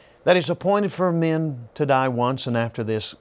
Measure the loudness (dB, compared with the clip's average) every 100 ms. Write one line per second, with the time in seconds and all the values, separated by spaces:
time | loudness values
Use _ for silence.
0 | -20 _ 2 2 2 -2 0 0 0 0
1 | 0 2 0 0 -2 -6 -12 -4 2 2
2 | 2 0 0 -2 -2 -2 -2 -4 -2 -2
3 | -4 -14